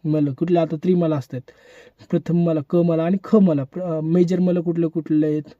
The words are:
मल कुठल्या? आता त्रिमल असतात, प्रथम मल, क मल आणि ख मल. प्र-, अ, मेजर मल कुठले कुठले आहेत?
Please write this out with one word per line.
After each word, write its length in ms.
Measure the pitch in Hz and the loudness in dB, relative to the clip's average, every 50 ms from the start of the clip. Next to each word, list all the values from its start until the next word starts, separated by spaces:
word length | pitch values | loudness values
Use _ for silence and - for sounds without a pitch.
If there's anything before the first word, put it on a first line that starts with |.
| _ | _
मल 280 | 160 151 156 147 143 135 | -2 0 0 0 -2 -2
कुठल्या? 280 | - 170 165 180 170 | -4 -2 0 2 0
आता 140 | 165 151 165 | 0 0 -4
त्रिमल 380 | 156 - 180 185 175 170 160 156 | -4 0 0 2 2 2 0 -2
असतात, 280 | 143 127 _ - 127 - - - _ _ - - - - - _ _ - _ | -2 -4 _ -12 -12 -12 -14 -20 _ _ -20 -20 -20 -20 -20 _ _ -10 _
प्रथम 260 | - 170 - - 165 | -4 -4 -2 -2 0
मल, 240 | 175 170 170 160 151 143 _ | 0 2 0 0 -2 -4 _
क 60 | - | 0
मल 240 | 175 170 170 165 160 | 0 2 2 0 0
आणि 180 | 165 170 190 196 - | 0 0 -2 -4 -2
ख 120 | - - | 2 4
मल. 240 | 220 196 180 156 143 | 4 4 4 2 0
प्र-, 240 | 135 - - 180 185 | -2 -6 -8 -10 -8
अ, 160 | 175 160 160 | -6 -6 -4
मेजर 400 | 156 160 165 180 180 165 185 180 | -2 0 2 2 2 2 2 0
मल 180 | 180 180 175 175 | 0 0 0 0
कुठले 300 | 165 175 165 170 165 160 | -2 -2 -2 -2 -2 -2
कुठले 380 | - 170 151 - 160 151 151 | -2 -6 -4 -2 0 0 2
आहेत? 180 | 156 151 151 147 - - _ | 0 -2 -4 -6 -8 -18 _